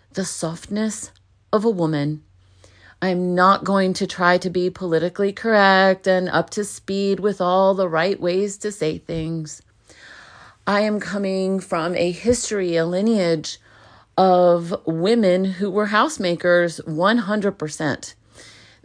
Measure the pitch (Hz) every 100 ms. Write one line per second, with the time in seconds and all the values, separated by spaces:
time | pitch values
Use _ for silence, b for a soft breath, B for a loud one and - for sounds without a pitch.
0 | _ - 180 - 165 170 - 208 220 -
1 | - _ _ _ _ 214 226 185 160 147
2 | 147 151 - _ b b b b b b
3 | 185 180 180 180 185 196 190 196 185 180
4 | 190 - 175 180 185 180 180 - 185 160
5 | 175 190 202 196 226 214 196 190 190 190
6 | 190 185 180 160 175 - 202 - - 196
7 | 196 190 202 196 180 185 190 190 180 160
8 | 180 - 175 185 202 196 214 196 156 165
9 | - 165 160 165 151 - _ _ B B
10 | B B B B B B - 202 214 214
11 | - 202 196 190 190 190 - 170 165 180
12 | 175 175 226 247 - 208 180 165 165 180
13 | 214 220 170 165 - - b b b b
14 | b - 190 180 180 175 170 196 - 165
15 | 185 240 190 185 190 185 202 202 208 214
16 | 302 311 185 170 180 175 170 160 - 156
17 | 190 240 190 214 202 196 156 - 151 -
18 | - - B B B B B B